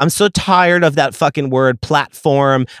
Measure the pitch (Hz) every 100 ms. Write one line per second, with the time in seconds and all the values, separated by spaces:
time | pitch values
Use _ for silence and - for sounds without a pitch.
0 | 156 - 208 - - 180 175 175 165 147
1 | 139 - 151 156 139 131 131 120 - 147
2 | 139 - 156 139 139 131 123 -